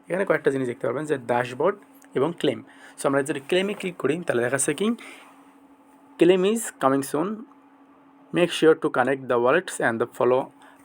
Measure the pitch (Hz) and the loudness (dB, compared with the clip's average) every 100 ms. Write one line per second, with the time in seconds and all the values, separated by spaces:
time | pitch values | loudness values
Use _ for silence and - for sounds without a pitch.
0 | - 170 196 156 156 135 131 117 127 123 | -6 -4 0 0 0 0 -2 -4 -4 -4
1 | 151 143 117 120 123 127 160 202 - - | -4 -4 0 0 0 0 -2 -2 -10 -20
2 | - 151 143 170 151 110 - - - - | -8 -2 -2 0 -2 -2 -6 -20 -20 -6
3 | 151 139 139 147 139 180 196 202 190 175 | 0 0 0 -4 -2 0 0 -4 -8 -4
4 | 131 165 175 123 120 131 147 143 208 226 | -2 -2 -2 0 0 0 0 0 0 -2
5 | - - - - - - - - _ - | -6 -20 -20 -20 -20 -20 -20 -20 _ -20
6 | - - 175 185 190 226 - - 135 139 | -8 2 4 4 2 -2 -6 -2 0 0
7 | 135 143 180 214 - - _ _ _ _ | -2 -4 -6 -8 -14 -20 _ _ _ _
8 | _ _ - 160 175 - 160 156 156 139 | _ _ -8 -2 0 4 4 4 2 0
9 | 127 139 127 123 120 156 180 - 147 117 | 0 0 0 0 2 2 0 -4 -2 0
10 | - - 123 127 - - - - | -4 0 2 2 0 -10 -20 -10